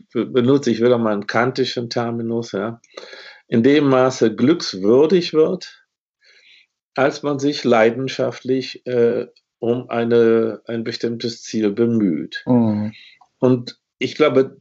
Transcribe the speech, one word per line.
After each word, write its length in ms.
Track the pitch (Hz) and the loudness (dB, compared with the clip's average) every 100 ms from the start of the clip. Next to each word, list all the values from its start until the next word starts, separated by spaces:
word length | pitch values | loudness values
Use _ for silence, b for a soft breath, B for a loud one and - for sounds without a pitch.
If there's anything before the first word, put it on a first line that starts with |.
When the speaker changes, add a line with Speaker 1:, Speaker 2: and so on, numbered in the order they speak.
| _ | _
Speaker 1:
be-, 140 | 120 104 | -6 -4
benutze 440 | 127 120 139 127 | 0 2 2 0
ich 100 | 107 | 0
wieder 180 | 120 120 | 2 2
mal 140 | 113 | 0
einen 140 | 101 101 | -4 -4
kantischen 640 | 113 127 127 123 - 117 | -2 -2 -2 -4 -4 -6
Terminus, 640 | 123 117 117 113 117 113 | -6 -6 -6 -4 -6 -6
ja, 280 | 98 107 113 B B B B B B B | -6 -6 -8 B B B B B B B
in 140 | 117 | 2
dem 260 | 127 147 139 | 4 4 4
Maße 460 | 131 131 127 113 104 | 4 2 2 0 2
glückswürdig 960 | 123 175 - 95 98 127 156 185 170 | 2 0 -2 -4 2 4 4 2 0
wird, 500 | 151 160 185 - - _ _ _ _ b b b b b _ _ | 0 0 -2 -10 -20 _ _ _ _ b b b b b _ _
als 280 | - 135 139 | -2 -2 0
man 160 | 143 143 | -6 -2
sich 260 | 139 143 | -2 -2
leidenschaftlich, 1200 | 123 113 113 120 135 - 120 - 123 131 127 - - | 2 4 4 2 -6 -4 -6 -6 -4 -4 -4 -12 -4
äh, 400 | 123 117 117 - _ _ - | 0 2 0 -6 _ _ -8
um 300 | 117 127 123 | -4 -4 -4
eine, 720 | 117 117 117 113 113 113 107 - | -4 2 4 4 4 0 -4 -8
ein 180 | 117 | -8
bestimmtes 580 | 113 117 120 117 117 113 | -8 -6 -6 -6 -8 -10
Ziel 280 | - 113 104 | -8 -2 0
bemüht. 720 | 101 117 113 101 76 - - - | 2 0 2 0 -2 -6 -8 0
Speaker 2:
Mhm. 460 | 123 113 104 107 B B B _ - | 2 2 0 -4 B B B _ 0
Speaker 1:
Und 400 | 127 127 123 - _ - | 2 2 -2 -18 _ -8
ich 160 | 127 | -6
glaube, 420 | - 151 131 135 - | 0 2 2 0 -4